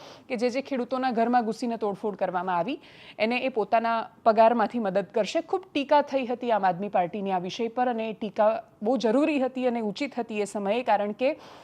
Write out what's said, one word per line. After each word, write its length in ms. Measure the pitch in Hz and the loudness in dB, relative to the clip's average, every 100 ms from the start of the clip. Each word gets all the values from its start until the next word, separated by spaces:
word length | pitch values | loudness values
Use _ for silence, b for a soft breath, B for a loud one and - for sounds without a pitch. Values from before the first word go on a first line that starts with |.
| B B - | B B -8
કે 80 | 247 | -2
જે 140 | 240 | -2
જે 100 | 240 | -2
ખેડૂતોના 500 | 269 269 247 262 262 | -4 -4 -4 -2 -2
ઘરમાં 340 | 233 233 247 | 0 2 2
ઘૂસીને 320 | 220 214 247 226 | 0 -2 -4 -2
તોડફોડ 380 | 214 196 220 | -4 -4 -6
કરવામાં 420 | 202 185 180 185 175 | -4 -4 -2 -2 -2
આવી, 240 | 170 294 B B B B | -2 -6 B B B B
એને 180 | 220 247 | -2 0
એ 120 | 262 | -2
પોતાના 600 | 254 202 226 226 226 214 - | -2 0 2 2 -2 -4 0
પગારમાંથી 540 | - 220 226 240 208 240 | 2 6 6 6 2 0
મદદ 280 | 208 185 196 | -2 -2 -2
કરશે. 260 | - 196 330 | -2 0 -2
ખૂબ 240 | 320 381 370 | -2 -4 -2
ટીકા 280 | 302 269 294 | -4 2 2
થઈ 240 | 285 269 240 | 4 -2 -2
હતી 240 | 247 240 | -4 0
આમ 160 | 214 196 | 2 2
આદમી 220 | 175 202 | 0 0
પાર્ટીની 440 | 196 180 214 196 | 0 0 -2 -2
આ 60 | 190 | -2
વિષય 300 | 180 - 233 | -4 -4 -4
પર 200 | 226 247 | -2 -2
અને 220 | 226 220 | -2 -6
એ 20 | |
ટીકા 500 | 214 214 190 214 226 - _ | -6 -8 2 2 2 -6 _
બહુ 140 | 208 262 | 0 0
જરૂરી 440 | 226 226 311 294 | 2 2 2 2
હતી 260 | 254 254 254 | -2 -2 -2
અને 140 | 240 | 0
ઉચિત 380 | 214 196 285 - | -4 -4 -6 -6
હતી 220 | 226 214 | -6 -4
એ 40 | |
સમયે, 380 | 202 214 196 226 | -4 -4 -2 0
કારણ 300 | 247 208 208 | 2 0 0
કે 280 | 208 262 311 B B | -2 -2 -2 B B